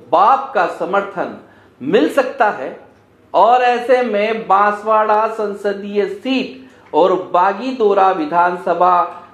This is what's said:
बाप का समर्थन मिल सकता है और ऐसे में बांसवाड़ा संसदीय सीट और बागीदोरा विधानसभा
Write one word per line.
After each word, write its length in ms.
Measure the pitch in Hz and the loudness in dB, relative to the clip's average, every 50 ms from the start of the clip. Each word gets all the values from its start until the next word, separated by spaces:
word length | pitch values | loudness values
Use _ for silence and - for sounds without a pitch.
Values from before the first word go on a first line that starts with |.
| - - - | -6 0 2
बाप 400 | 170 196 226 269 254 - - - | 4 4 4 4 2 0 -4 -2
का 120 | 208 175 170 - | -2 -2 -2 -2
समर्थन 600 | - 175 170 196 202 196 196 - 180 151 123 104 101 - - _ _ _ _ _ _ | -6 -6 -2 -2 -2 -4 -4 -8 -8 -8 -8 -8 -16 -20 -20 _ _ _ _ _ _
मिल 280 | 120 143 175 233 302 - | -10 -2 0 0 0 0
सकता 400 | - 285 254 254 - - 233 208 - | 0 -2 -2 -2 -2 -2 -2 -2 -2
है 180 | - 131 165 214 - - - _ _ _ _ _ _ _ _ - | -4 -10 -12 -12 -14 -20 -20 _ _ _ _ _ _ _ _ 2
और 280 | 156 190 226 247 254 254 | 2 4 4 4 4 4
ऐसे 400 | 247 247 240 240 - 262 254 247 | 2 0 0 0 0 2 2 2
में 420 | 233 208 202 208 220 220 208 185 | 0 -2 -2 -2 -2 -2 -6 -2
बांसवाड़ा 800 | 180 185 196 208 208 208 208 208 220 220 214 214 208 208 214 220 226 | 0 2 2 2 2 0 -2 -2 0 2 2 2 2 2 2 2 -2
संसदीय 760 | 220 - 214 202 202 202 - 208 196 196 202 202 202 208 196 190 | -2 -4 -6 -6 -6 -4 -4 -4 -4 -4 -8 -4 -2 -2 -2 -2
सीट 840 | - - - 254 262 254 214 - - - - - - - - - - | -4 -8 -4 -4 -2 -2 -4 -6 -10 -16 -20 -20 -20 -20 -18 -2 2
और 200 | 151 170 185 185 180 - - - | 2 4 4 2 0 -4 -2 0
बागीदोरा 800 | 175 180 196 196 202 240 262 254 254 220 202 196 196 190 190 185 | 2 2 2 0 -2 -6 -8 -4 0 2 2 4 4 4 2 2
विधानसभा 880 | 160 156 151 165 175 175 180 185 180 - 196 170 170 180 185 180 175 165 - - - - - | 0 -4 -2 0 2 2 2 0 -2 -4 -4 0 2 2 4 4 2 0 -2 -6 -16 -20 -20